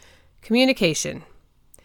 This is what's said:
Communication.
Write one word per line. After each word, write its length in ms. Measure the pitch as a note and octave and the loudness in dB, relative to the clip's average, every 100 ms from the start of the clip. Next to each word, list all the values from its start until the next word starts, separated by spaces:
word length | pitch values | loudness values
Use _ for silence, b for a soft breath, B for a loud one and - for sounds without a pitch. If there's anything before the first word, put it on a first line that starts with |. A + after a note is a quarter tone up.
| b b b b | b b b b
Communication. 800 | - A#3+ C4 B3+ F3 D3+ - C#3 - - _ _ _ _ | -2 2 2 2 0 -2 -8 -10 -16 -20 _ _ _ _